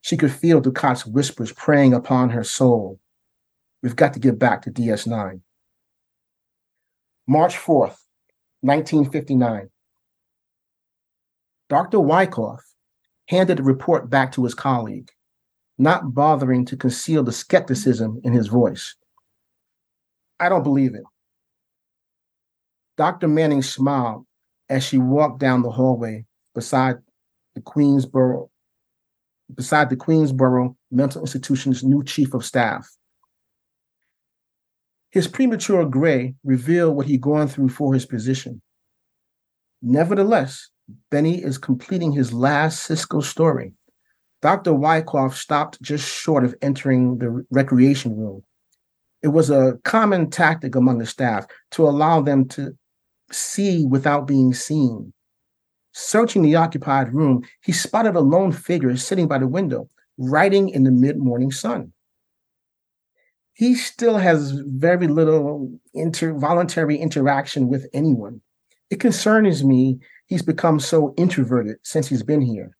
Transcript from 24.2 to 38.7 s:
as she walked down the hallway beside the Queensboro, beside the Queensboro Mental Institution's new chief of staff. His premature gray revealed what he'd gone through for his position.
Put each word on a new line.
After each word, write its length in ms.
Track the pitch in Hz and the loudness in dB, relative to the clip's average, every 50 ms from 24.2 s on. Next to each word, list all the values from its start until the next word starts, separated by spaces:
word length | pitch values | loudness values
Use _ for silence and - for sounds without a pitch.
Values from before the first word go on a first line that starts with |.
| - _ _ _ _ _ _ _ _ - | -16 _ _ _ _ _ _ _ _ -4
as 140 | 135 131 131 | -4 -4 -4
she 140 | - - | 0 0
walked 420 | 131 127 127 135 147 151 147 120 131 | 0 2 2 2 2 2 0 0 -2
down 220 | 135 131 127 127 | 0 2 2 2
the 100 | 120 120 | 0 -2
hallway 540 | 107 127 127 131 123 117 117 113 110 107 110 _ _ _ _ _ _ | -2 0 0 0 0 -2 -4 -8 -10 -12 -14 _ _ _ _ _ _
beside 440 | 117 110 - - 131 131 127 123 - _ _ _ _ _ _ _ _ _ _ _ | -12 -8 -2 0 0 0 0 -2 -6 _ _ _ _ _ _ _ _ _ _ _
the 60 | 135 | -20
Queensboro, 880 | - - - 147 147 143 139 139 131 131 - 135 127 127 123 - - _ _ _ _ _ _ _ _ _ _ _ _ _ _ _ _ _ _ _ _ - 131 | -20 -6 -2 0 2 4 2 2 0 0 0 2 2 2 0 -4 -10 _ _ _ _ _ _ _ _ _ _ _ _ _ _ _ _ _ _ _ _ -20 -12
beside 360 | - 127 - 156 151 147 127 | -12 -4 0 2 2 2 2
the 60 | 131 | -2
Queensboro 800 | 123 - - 160 160 156 139 131 131 135 127 127 127 123 127 123 _ _ _ | -6 -2 0 2 2 2 0 2 2 2 2 4 2 0 -2 -6 _ _ _
Mental 300 | 127 123 139 135 135 - | 0 0 0 0 -4 -8
Institution's 640 | - 131 - 131 127 - 139 131 - 139 127 123 131 | -10 -8 -8 -8 -4 -2 -4 -2 0 -2 -4 0 2
new 200 | 131 139 147 135 | 2 2 2 0
chief 300 | - - - 139 135 - | -4 -2 -2 -2 -2 -2
of 120 | - - | -8 -8
staff. 420 | - - 131 120 107 76 - - _ _ _ _ _ _ _ _ _ _ _ _ _ _ _ _ _ _ _ _ _ _ _ _ _ _ _ _ _ _ _ _ _ _ _ _ _ _ _ _ _ _ _ _ _ | -4 -2 -2 -2 -2 -4 -8 -12 _ _ _ _ _ _ _ _ _ _ _ _ _ _ _ _ _ _ _ _ _ _ _ _ _ _ _ _ _ _ _ _ _ _ _ _ _ _ _ _ _ _ _ _ _
His 160 | _ 196 170 | _ -2 -2
premature 580 | - - - 269 247 220 190 - - 202 180 165 | -2 -2 0 0 0 0 -2 -2 0 0 0 0
gray 480 | 143 127 135 156 165 143 127 123 131 131 _ _ | 0 0 0 2 2 2 0 -2 -4 -10 _ _
revealed 520 | 139 131 127 123 147 170 175 170 160 147 | 0 0 0 2 0 2 2 2 2 0
what 100 | 143 135 | -2 -2
he'd 160 | 139 143 127 | -2 -2 0
gone 260 | 123 143 151 151 151 | 0 0 0 0 0
through 220 | 135 135 143 135 127 | -2 -2 -2 -2 -2
for 240 | 127 - 147 135 135 | 0 -2 -2 0 0
his 120 | 127 127 | 0 -2
position. 560 | _ 131 110 107 127 131 131 - 127 123 104 _ _ | _ -8 -6 -4 -4 -4 -4 -6 -14 -16 -18 _ _